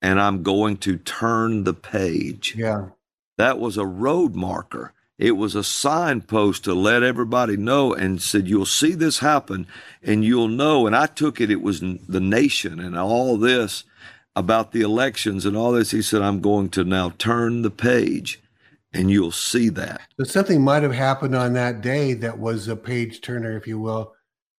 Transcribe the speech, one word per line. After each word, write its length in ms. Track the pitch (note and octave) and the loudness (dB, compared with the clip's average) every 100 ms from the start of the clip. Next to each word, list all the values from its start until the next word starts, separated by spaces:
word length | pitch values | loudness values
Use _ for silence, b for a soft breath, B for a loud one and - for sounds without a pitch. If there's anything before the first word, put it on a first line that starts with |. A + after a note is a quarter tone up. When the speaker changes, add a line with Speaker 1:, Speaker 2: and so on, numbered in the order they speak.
Speaker 1:
"And 180 | F#2 G2 | 0 2
I'm 220 | G2+ G2 | 2 0
going 340 | F2+ G2 G#2+ G2 | 0 2 0 0
to 200 | G2 F2 | -2 -4
turn 680 | - - A2+ A2+ A2+ G#2+ | -4 -4 -2 0 0 0
the 80 | F#2+ | -2
page." 840 | E2+ - G#2 F#2 D#2+ - - - | -4 -4 -2 -2 -2 -4 -8 -8
Speaker 2:
Yeah. 340 | A2 A2 G#2 F#2+ _ _ _ _ - | -4 -4 -4 -6 _ _ _ _ 0
Speaker 1:
That 200 | B2 B2+ | 0 0
was 200 | A#2 G2+ | -4 -2
a 80 | G2 | -4
road 480 | F#2 B2+ E3+ D3+ | -2 -2 2 0
marker. 580 | F#2 F2+ F2 - - B1+ _ _ - | 0 -4 -6 -8 -12 -14 _ _ 0
It 200 | A#2 G2 | 2 2
was 160 | G#2 | 0
a 100 | G2+ | -2
signpost 1000 | G2 - C#3+ D#3+ E3 A#2 - G#2+ G#2 F2 | -4 -2 0 0 0 -2 -2 2 2 2
to 100 | G2+ | -2
let 280 | F2+ G#2 A#2+ | 2 4 4
everybody 540 | B2+ A#2+ A#2 B2 A#2 G2+ | 2 0 -2 0 0 0
know 380 | G#2+ C#3 C3 | 0 2 2
and 260 | E2+ F#2+ F2+ | 0 -2 -2
said, 260 | - G#2 F#2 | 0 0 2
"You'll 200 | G#2 F#2+ | 2 2
see 260 | - D3+ | 2 0
this 280 | F3 D#3+ - | 2 0 0
happen 460 | D3 D3 - F#2+ F2+ B B B | 2 0 0 -10 -10 B B B
and 200 | - G#2+ | 0 2
you'll 260 | A2 B2 A2+ | 4 4 2
know." 380 | A#2+ D3+ C#3+ G#2+ | 2 2 4 4
And 80 | |
I 120 | A#2 D3+ | 4 2
took 340 | - D3+ - | 0 -2 0
it, 100 | G#2+ | 0
it 120 | F#2+ | 0
was 200 | G2 F2 | 0 -2
n-, 180 | F#2 F2+ - | -4 -8 -4
the 140 | F#2 | -2
nation 580 | F#2+ A2+ C#3+ - F#2 E2 | 2 4 2 0 -4 -8
and 160 | F2+ | -8
all 440 | F2 F#2+ A#2+ C3 A2 | -4 0 0 0 2
this 460 | A#2+ B2+ G#2 - - B B B B G2 | 2 2 0 -6 -14 B B B B -4
about 360 | F2+ A2+ G#2+ | 0 0 0
the 80 | A#2 | 0
elections 680 | G#2+ A2+ C3+ - A2 F#2+ G2 | 2 2 0 -2 -4 -2 -2
and 100 | G#2+ | 0
all 140 | A#2+ | 2
this. 200 | A#2+ G#2+ | 2 2
He 100 | A2 | 0
said, 180 | G2+ G#2+ | 0 0
"I'm 200 | G2+ G2 | 2 0
going 280 | G2+ G#2 F#2 | 2 2 0
to 120 | F#2+ | 0
now 260 | F2+ F#2+ F2 F2 | 0 0 -2 -2
turn 440 | A2 A#2 A#2 A#2+ | -2 0 0 0
the 80 | A2+ | -2
page 680 | - A#2+ B2 - - - - b b b b _ | 0 2 2 2 -2 -6 -12 b b b b _
and 160 | - F#2+ | -2 2
you'll 200 | G2+ E2 | 2 2
see 380 | - - B2 A2+ | -2 -2 0 0
that." 300 | F2 - - - - | -2 -8 -10 -14 -8
Speaker 2:
So 60 | |
something 360 | C3 F#3+ G3 D#3 | -2 0 2 4
might 200 | C3+ D3 | 4 4
have 100 | C#3+ | 2
happened 420 | B2 C3+ - C3+ B2+ | 0 0 0 0 0
on 160 | B2 | 0
that 280 | B2 B2 A2+ | 0 -2 -2
day 340 | A#2+ C#3+ C#3 | -2 0 0
that 260 | A2+ A#2 A2+ | -2 -4 -4
was 260 | A2+ A2+ G#2 | -4 -4 -6
a 80 | |
page 460 | G#2+ B2 B2 A#2 - | -8 -6 -4 -4 -8
turner, 360 | - B2 A2+ A2 | -10 -8 -6 -8
if 100 | A2+ | -8
you 100 | A2 | -6
will. 340 | A2 A2 A2 b b _ _ | -4 -4 -6 b b _ _